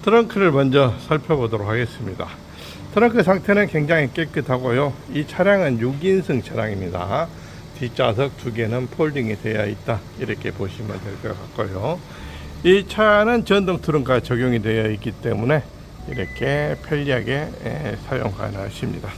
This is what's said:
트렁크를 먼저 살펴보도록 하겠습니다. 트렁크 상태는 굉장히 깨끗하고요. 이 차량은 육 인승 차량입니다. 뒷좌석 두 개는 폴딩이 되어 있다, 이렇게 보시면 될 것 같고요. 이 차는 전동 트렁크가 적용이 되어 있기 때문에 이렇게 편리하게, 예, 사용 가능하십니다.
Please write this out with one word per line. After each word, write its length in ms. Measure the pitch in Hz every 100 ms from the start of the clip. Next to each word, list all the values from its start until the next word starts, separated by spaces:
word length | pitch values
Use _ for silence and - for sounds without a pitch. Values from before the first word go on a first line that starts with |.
트렁크를 480 | - 226 226 - 185
먼저 420 | 139 139 139 131 95 -
살펴보도록 600 | 151 - 151 113 107 101
하겠습니다. 600 | 113 117 - 107 90 90 - - - - - -
트렁크 300 | - 233 233
상태는 440 | 180 190 - 202 202
굉장히 460 | 156 147 165 135
깨끗하고요. 800 | - 156 160 131 127 127 120 143 - -
이 140 | 147 151
차량은 540 | - 185 202 160 120
육 240 | 120 143
인승 400 | 185 190 - 135
차량입니다. 840 | - 113 110 98 90 87 90 123 170 - - - - -
뒷좌석 580 | 123 - 127 107 139 -
두 160 | 123
개는 340 | 113 110 123 127
폴딩이 540 | - 156 143 113 104
되어 240 | 110 107 104
있다, 340 | 104 - 110 - -
이렇게 320 | 113 107 98
보시면 480 | - 95 - 107 101
될 340 | 107 98 110
것 220 | 98 98 -
같고요. 440 | 107 95 117 175 - - - - - -
이 220 | 175 196 196
차는 580 | - 214 208 214 240 -
전동 360 | 196 190 175
트렁크가 380 | - 151 127 127
적용이 420 | - 123 127 117
되어 300 | 107 110 110
있기 220 | 104 117
때문에 500 | 95 120 107 113 151 - - - - -
이렇게 680 | - 95 - 120 143 147 151 -
편리하게, 600 | 151 143 127 107 139 156 - 117
예, 320 | 147 143 104 -
사용 260 | 127 123
가능하십니다. 760 | 101 104 98 101 - 123 160 98